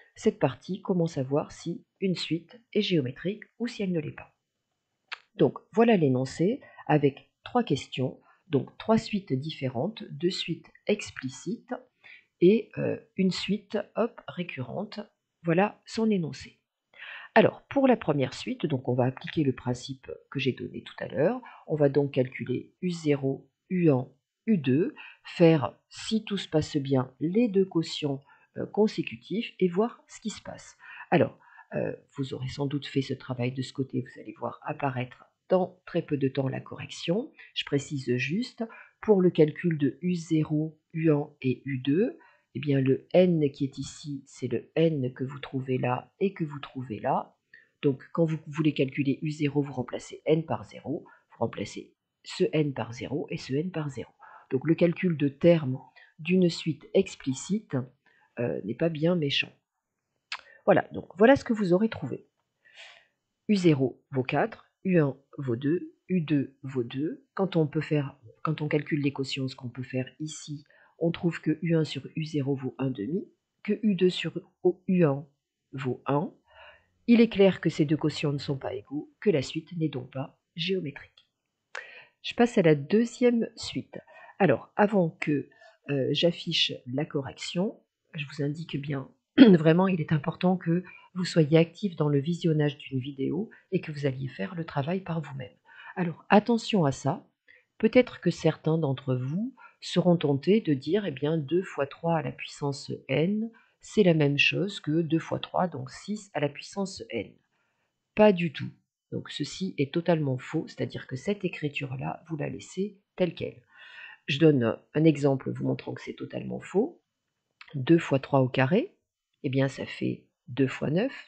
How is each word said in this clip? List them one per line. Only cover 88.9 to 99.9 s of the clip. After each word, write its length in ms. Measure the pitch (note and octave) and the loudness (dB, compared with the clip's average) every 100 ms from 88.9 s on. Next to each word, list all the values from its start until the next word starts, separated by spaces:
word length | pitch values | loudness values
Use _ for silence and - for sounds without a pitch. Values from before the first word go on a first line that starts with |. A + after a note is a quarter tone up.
| C3+ C3+ _ | -6 -8 _
<clears throat> 140 | _ - | _ 10
vraiment, 500 | A#3 E3+ D#3 E3 F#3+ | 10 12 10 8 4
il 140 | F#3 | 0
est 100 | D3 | 0
important 460 | D#3 E3 - F3+ F#3 | 0 0 0 0 2
que 260 | E3+ E3+ F#3 - - | 0 -2 -2 -14 -12
vous 120 | F#3 F3 | -6 0
soyez 340 | F3 D3 D#3+ | 2 6 6
actif 360 | E3 - G3+ E3+ | 4 0 -6 -2
dans 140 | D3+ | 2
le 100 | C#3+ | 2
visionnage 560 | C#3+ E3+ E3+ D#3 D3 C3+ | 0 0 2 2 2 -2
d'une 200 | - C3+ | -6 -6
vidéo 520 | C3 C3+ C3+ D3 A3+ - _ | -6 -4 -4 -4 -6 -12 _
et 100 | F#3 | -4
que 100 | D#3+ | -4
vous 160 | C#3+ C#3 | -4 -4
alliez 220 | C3 C3 | -4 -8
faire 260 | - F#3+ F3 | -8 -8 -8
le 100 | D#3+ | -6
travail 360 | C#3+ C#3 F#3+ | -4 -2 -4
par 200 | F#3 E3 | -4 -6
vous-même. 320 | C#3+ C3+ G2+ _ _ - - - | -6 -10 -14 _ _ -20 -12 -6
Alors, 300 | F3 - - | -4 -6 4
attention 560 | G3+ G#3+ A#3 - G3+ C#3+ | 6 6 0 0 2 2
à 60 | |
ça. 320 | C3 C3+ F#3 - _ _ _ _ - | 0 -2 -4 -8 _ _ _ _ 0
Peut-être 420 | A3 B3+ B3 - | 4 4 4 0
que 120 | F3 | -4
certains 480 | - D#3+ - D#3+ E3 | 0 0 0 0 0
d'entre 340 | D3 C3 - | 0 -2 -2
vous 400 | B2+ C3 E3+ B3 - - _ | -2 -2 -4 -6 -10 -20 _
seront 380 | - | -4